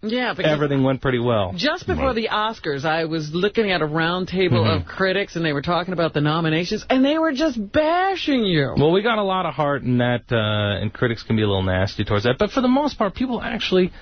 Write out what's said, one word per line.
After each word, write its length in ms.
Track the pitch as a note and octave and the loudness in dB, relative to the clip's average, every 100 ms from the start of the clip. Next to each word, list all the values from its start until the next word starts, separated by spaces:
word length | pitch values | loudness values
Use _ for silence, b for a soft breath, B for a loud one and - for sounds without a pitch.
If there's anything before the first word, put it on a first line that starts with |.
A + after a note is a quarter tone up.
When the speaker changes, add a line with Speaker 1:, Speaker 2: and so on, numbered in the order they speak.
Speaker 1:
Yeah, 320 | G#3+ B3 A#3+ | -4 -2 -2
because 180 | F3+ D#3+ | 0 0
Speaker 2:
everything 320 | D3+ D3 C#3 | 2 2 2
went 180 | C3 C3 | 2 0
pretty 180 | C#3 B2 | 0 0
well. 320 | B2 A2+ F2+ F#2 | 2 0 0 -2
Speaker 1:
just 300 | C#4 F4+ - | -4 -2 -4
before 220 | F4+ C4+ | -2 -2
Speaker 3:
Right. 80 | A#3 | -2
Speaker 1:
the 140 | G#3+ | -2
Oscars, 540 | G#3+ G#3+ A3 E3 C#3 D#3 | -2 -4 -4 -6 -4 -2
I 200 | D#3+ E3 | -2 -2
was 280 | D#3+ D3+ | -4 -4
looking 380 | E3 G3+ - G#3 | -2 -2 0 0
at 100 | F3+ | 0
a 40 | D#3 | 0
round 440 | D#3+ E3 F3+ F3+ | 0 0 0 -2
table 340 | F#3 F#3 A2+ | 0 2 4
Speaker 2:
Mm-hmm. 180 | A2 F2+ | 2 0
Speaker 1:
of 60 | F2 | -2
critics, 480 | - F#3+ F#3 G3+ E3+ | -2 0 0 -2 -4
and 80 | |
they 80 | E3 | -2
were 100 | C#3+ | -2
talking 320 | D3+ E3+ F3+ | 0 -2 -2
about 200 | F3 E3 | -2 0
the 80 | D3+ | 0
nominations, 640 | D3 D#3+ D#3+ D#3 F3 G#3+ - | 2 2 2 0 -2 -4 0
and 140 | C4 | 2
they 140 | C4+ D#4+ | 2 2
were 160 | D#4+ | 0
just 240 | C4 D#4+ A#3 G3+ | 0 -2 -2 -2
bashing 760 | D4+ D#4 F4 F#4+ F#4+ - C4 G3+ | 0 2 2 0 -2 0 0 2
you. 280 | D#3+ C3+ F2+ | 2 0 2
Speaker 2:
Well, 140 | D3+ | 4
we 100 | F#3 | 4
got 160 | G#3+ A3 | 2 0
a 60 | |
lot 220 | G3 F#3 E3+ | 0 -2 -2
of 80 | |
heart 300 | D#3 D3 C#3 | -2 0 0
in 140 | A#2+ B2 | 0 2
that, 260 | B2 A#2+ - | 2 0 0
uh, 500 | A#2 G#2+ G#2+ G#2 F#2+ | 0 0 0 0 -2
and 120 | G#2+ | -4
critics 300 | - B2 A2 | -2 -2 -2
can 120 | - A2+ | -2 0
be 60 | |
a 60 | G#2+ | 2
little 160 | G2 | 2
nasty 420 | F#2+ F#2 G2 - G#2 | 2 0 0 -2 -2
towards 180 | G#2 | 0
that, 140 | A#2+ B2 | 2 0
but 120 | G#3 | 0
for 100 | C4+ | 2
the 80 | B3 | 2
most 280 | C4 D4 - | 2 0 -2
part, 160 | G#3 - | -4 -2
people 260 | B3+ A3+ | -4 -4
actually 500 | E3 - - F#3 F3+ B | -6 -6 0 2 2 B